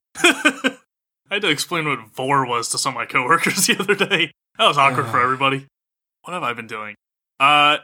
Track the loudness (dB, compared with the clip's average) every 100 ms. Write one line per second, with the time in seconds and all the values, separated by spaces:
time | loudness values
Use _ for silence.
0 | _ 0 0 2 -2 0 -6 -6 _ _
1 | _ _ _ -4 -2 -2 -2 -4 -2 -6
2 | -8 -8 0 0 0 -2 -4 -4 -4 -6
3 | -8 -6 0 0 0 0 0 0 -2 -2
4 | 0 0 -2 -6 _ 0 2 4 4 2
5 | 0 0 0 0 0 -2 -8 _ _ _
6 | _ _ -12 -6 -6 -6 -10 -10 -12 -14
7 | _ _ _ 0 4 6 6 4